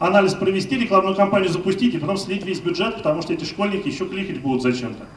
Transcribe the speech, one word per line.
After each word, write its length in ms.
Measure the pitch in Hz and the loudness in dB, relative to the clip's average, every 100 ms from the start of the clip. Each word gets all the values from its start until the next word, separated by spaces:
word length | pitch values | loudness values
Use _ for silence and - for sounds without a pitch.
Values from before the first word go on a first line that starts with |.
анализ 340 | 170 202 190 | 4 4 4
провести, 420 | - 180 190 - 262 | 2 0 0 -2 -2
рекламную 380 | 233 190 190 | 4 4 4
кампанию 360 | 190 196 202 180 | 2 4 4 2
запустить, 440 | 165 190 - 240 | 0 0 2 2
и 40 | 165 | 2
потом 180 | 147 196 | -2 -2
слить 280 | - 196 | -2 -4
весь 140 | 185 165 | -4 -4
бюджет, 380 | 170 - 220 214 | -2 -2 -2 0
потому 260 | - 180 | -2 -2
что 100 | - | -2
эти 120 | 160 | -4
школьники 420 | 160 - 202 196 143 | -4 -4 -2 -2 -4
ещё 200 | - 185 | -4 -6
кликать 340 | 190 196 139 | -4 -6 -4
будут 220 | 135 123 | -2 0
зачем-то. 440 | 123 120 117 104 - | 0 0 -4 -10 -14